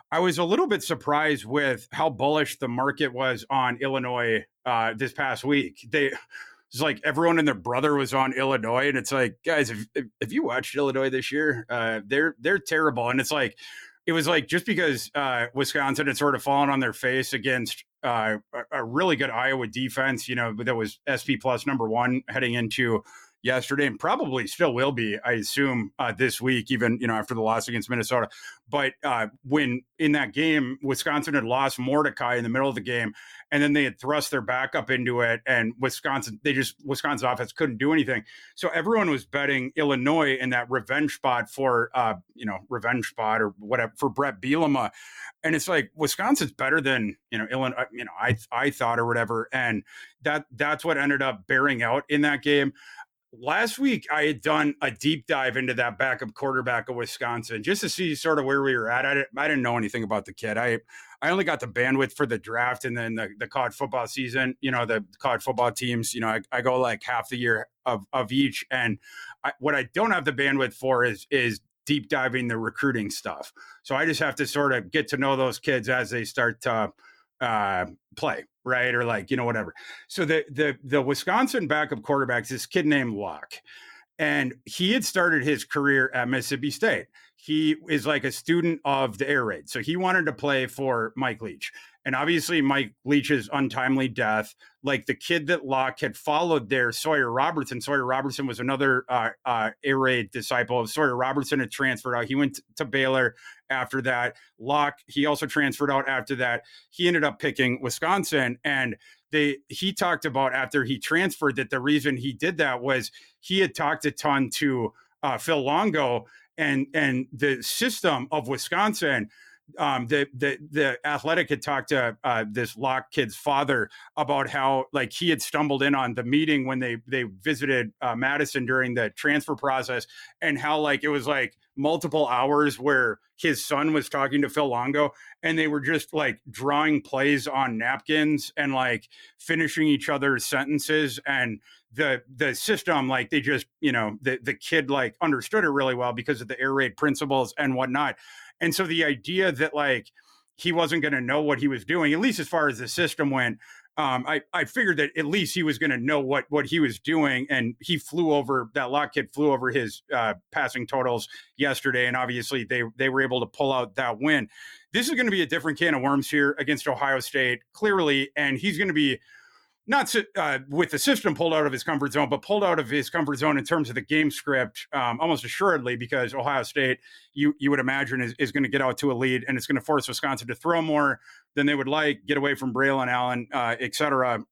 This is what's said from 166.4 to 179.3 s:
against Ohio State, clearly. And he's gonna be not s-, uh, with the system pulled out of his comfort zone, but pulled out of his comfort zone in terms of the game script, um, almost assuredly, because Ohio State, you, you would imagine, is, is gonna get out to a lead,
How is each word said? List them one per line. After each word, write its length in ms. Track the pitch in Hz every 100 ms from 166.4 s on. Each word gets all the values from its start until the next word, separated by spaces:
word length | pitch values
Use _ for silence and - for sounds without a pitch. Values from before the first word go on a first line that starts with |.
| 143 143
against 300 | 135 143 147
Ohio 320 | 127 139 135
State, 440 | - 139 127 123 _
clearly. 580 | - 214 196 156 139 139 -
And 200 | 143 131
he's 200 | 202 160
gonna 140 | 196
be 260 | 151 143 123 - - - _ _ _
not 300 | - 269 254
s-, 100 | 226 202 190
uh, 240 | 156 135 135
with 240 | 143 170
the 60 | 143
system 360 | - 247 202
pulled 180 | 147 165
out 140 | 156 147
of 60 |
his 100 | 131
comfort 300 | - 147 139
zone, 160 | 139 139
but 120 | 139
pulled 220 | - 208
out 160 | 196 165
of 100 | 120
his 220 | 143 -
comfort 240 | 170 147
zone 240 | 135 151 143
in 60 |
terms 240 | - 165 127
of 80 | 123
the 40 |
game 300 | 104 156 151
script, 560 | - - 135 117 - -
um, 260 | 143 120 120
almost 240 | 165 147
assuredly, 520 | 120 - 196 160 123 120
because 360 | 120 139 123
Ohio 280 | 135 127 135
State, 380 | 110 147 131 127 - - _
you, 220 | 143 147 147
you 100 | 139
would 120 | 143
imagine, 400 | 127 135 131 127
is, 120 | 123 123
is 140 | 127
gonna 160 | 143 131
get 120 | 135
out 160 | 131 120
to 120 | 139
a 40 |
lead, 300 | 120 131